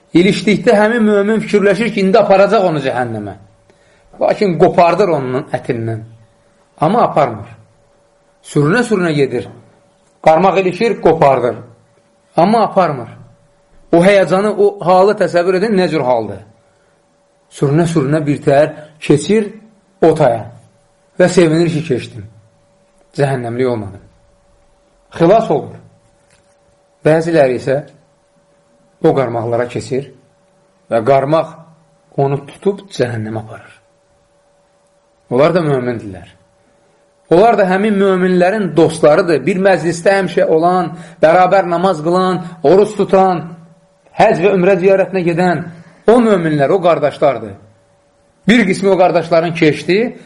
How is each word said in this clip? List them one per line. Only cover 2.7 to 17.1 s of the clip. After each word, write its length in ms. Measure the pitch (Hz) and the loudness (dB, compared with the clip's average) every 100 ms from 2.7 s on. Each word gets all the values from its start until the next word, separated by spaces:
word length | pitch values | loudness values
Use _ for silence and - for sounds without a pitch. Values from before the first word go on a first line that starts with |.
| 156 | -2
cəhənnəmə. 540 | 135 120 120 110 104 92 - _ _ _ _ _ _ - | -4 -4 -6 -8 -12 -14 -20 _ _ _ _ _ _ -6
Lakin 340 | - 185 208 160 | -4 -2 -2 2
qopardır 540 | 175 - 170 175 202 | 2 4 2 2 0
onun 380 | 151 131 127 - | -2 -4 -8 -8
ətindən. 540 | 127 - 120 113 113 - - _ _ _ _ _ - | -10 -8 -8 -6 -10 -12 -20 _ _ _ _ _ -6
Amma 260 | 156 233 190 | -2 0 0
aparmır. 400 | - 135 107 107 - _ _ _ _ _ _ _ _ - | 0 -2 -4 -14 -20 _ _ _ _ _ _ _ _ -8
Sürünə-sürünə 640 | 160 143 220 240 208 175 | -2 0 0 0 -2 -2
gedir. 380 | 147 135 117 120 - - _ _ _ _ _ | 0 -2 -2 -10 -16 -20 _ _ _ _ _
Qarmaq 380 | - 160 190 175 | 2 4 2 0
ilişir, 400 | 185 175 233 233 | -2 -2 -2 0
qopardır. 560 | 180 160 147 127 120 113 - _ _ _ _ _ _ - | 0 4 2 2 0 -4 -12 _ _ _ _ _ _ -2
Amma 260 | 180 226 190 | 0 2 0
aparmır. 400 | - 175 135 110 - - _ _ _ _ _ _ | 0 -2 -2 -12 -18 -20 _ _ _ _ _ _
O 80 | 165 180 | 2 4
həyəcanı, 500 | 202 175 185 208 196 | 4 2 0 0 0
o 240 | 202 202 156 | 0 0 2
halı 320 | 185 196 208 | 4 4 2
təsəvvür 400 | 175 175 175 185 | 0 0 0 0
edin, 160 | 214 196 | 0 0
nə 140 | 180 | 0
cür 140 | 151 123 | 0 0
haldır. 380 | 117 107 95 - _ _ _ _ _ _ | -2 -4 -12 -18 _ _ _ _ _ _